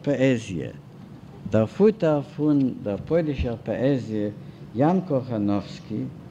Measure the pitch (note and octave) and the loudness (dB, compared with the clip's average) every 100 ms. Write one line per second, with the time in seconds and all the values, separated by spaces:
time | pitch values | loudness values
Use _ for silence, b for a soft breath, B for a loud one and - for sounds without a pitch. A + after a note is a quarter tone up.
0 | - B2+ C3+ B2 G2+ F2 B1 - - - | -2 2 4 4 0 -6 -6 -10 -18 -20
1 | - - - - - A2 A2 - G#3 G#3+ | -18 -18 -18 -14 0 2 2 4 4 6
2 | E3 D3 C3+ - D3+ D3 C3 - G#2 G2 | 2 2 -2 -2 2 4 2 0 -4 -4
3 | - E3 D#3 C3+ B2+ A2+ - F#2+ B2+ C3+ | 0 0 2 0 -2 -2 -4 0 2 2
4 | G#2+ G#2+ G#2 G#2 B B B A2 D3 F#3 | 0 -2 -2 -4 B B B 2 4 4
5 | F#3 C3+ A2+ A2+ G#2 G2+ - - - A2 | 2 -2 0 0 2 0 -2 -10 -8 -6
6 | C3 - B | -6 -10 B